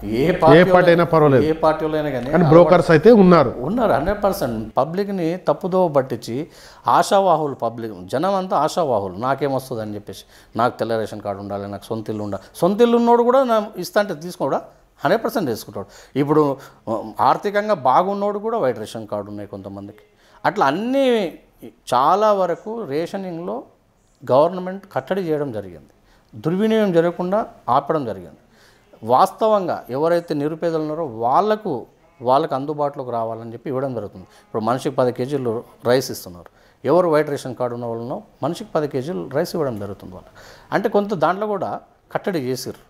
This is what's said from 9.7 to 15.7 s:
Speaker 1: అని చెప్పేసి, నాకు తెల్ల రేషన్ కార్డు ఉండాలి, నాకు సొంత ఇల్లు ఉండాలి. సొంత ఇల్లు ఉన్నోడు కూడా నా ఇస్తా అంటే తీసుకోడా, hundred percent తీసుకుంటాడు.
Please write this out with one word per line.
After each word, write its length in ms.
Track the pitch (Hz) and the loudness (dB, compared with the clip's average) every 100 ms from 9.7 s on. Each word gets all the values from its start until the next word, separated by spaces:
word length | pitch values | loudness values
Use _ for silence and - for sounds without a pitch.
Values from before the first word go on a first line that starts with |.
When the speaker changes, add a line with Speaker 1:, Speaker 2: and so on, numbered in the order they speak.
| 120 | -8
Speaker 1:
అని 140 | 107 104 | -8 -10
చెప్పేసి, 280 | - 98 - - _ 110 | -14 -18 -18 -20 _ -2
నాకు 240 | 120 - | -2 0
తెల్ల 180 | 113 113 | -4 -2
రేషన్ 240 | 104 107 | -4 -8
కార్డు 200 | 104 98 | -8 -8
ఉండాలి, 260 | 101 101 101 | -8 -8 -8
నాకు 180 | 98 - | -10 -8
సొంత 240 | 113 110 | -8 -6
ఇల్లు 140 | 107 | -8
ఉండాలి. 200 | 104 98 - - | -6 -8 -12 -2
సొంత 260 | 170 202 | -2 2
ఇల్లు 160 | 240 233 | 2 4
ఉన్నోడు 260 | 233 233 | 4 2
కూడా 200 | 240 254 | 4 2
నా 240 | 262 220 208 196 | 2 0 -2 -8
ఇస్తా 240 | 170 - | -4 -2
అంటే 120 | 202 | -2
తీసుకోడా, 440 | 156 170 175 151 170 - _ _ _ | -4 -10 -6 -4 -4 -6 _ _ _
hundred 200 | 139 208 | 0 0
percent 260 | 233 247 160 | 0 -4 -4
తీసుకుంటాడు. 680 | 107 - | -6 -8